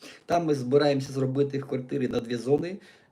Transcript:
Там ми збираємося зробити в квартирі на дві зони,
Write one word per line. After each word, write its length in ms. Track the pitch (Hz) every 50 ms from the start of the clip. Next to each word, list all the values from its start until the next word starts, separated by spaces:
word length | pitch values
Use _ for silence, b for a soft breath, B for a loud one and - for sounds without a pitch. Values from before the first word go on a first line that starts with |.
| B B B B B
Там 200 | B 170 175 170
ми 100 | 156 147
збираємося 580 | 131 123 123 135 143 147 147 139 135 131 - -
зробити 460 | 135 131 127 127 139 143 139 139 139
в 60 | -
квартирі 420 | - 127 127 123 - 139 139 127 120
на 120 | 123 120
дві 160 | 117 113 123
зони, 420 | 117 113 127 143 - - 180 190 196 B B B B B B